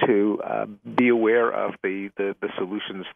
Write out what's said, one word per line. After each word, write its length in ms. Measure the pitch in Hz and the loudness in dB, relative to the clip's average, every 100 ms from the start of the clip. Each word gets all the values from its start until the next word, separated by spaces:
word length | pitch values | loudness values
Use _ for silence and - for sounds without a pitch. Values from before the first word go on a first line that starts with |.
| - | 4
to, 340 | 104 104 104 | 4 2 0
uh, 220 | 90 110 107 101 117 110 | -2 -4 -6 -10 -2 2
be 140 | 123 | 4
aware 420 | 117 110 120 117 | 4 4 4 2
of 240 | 101 101 92 | 0 -4 -4
the, 260 | 95 98 98 - | -6 -6 -8 -4
the, 180 | 98 98 | -4 -4
the 80 | 101 - | -8 -6
solutions 480 | 92 104 - 95 90 | -6 -6 -8 -12 -6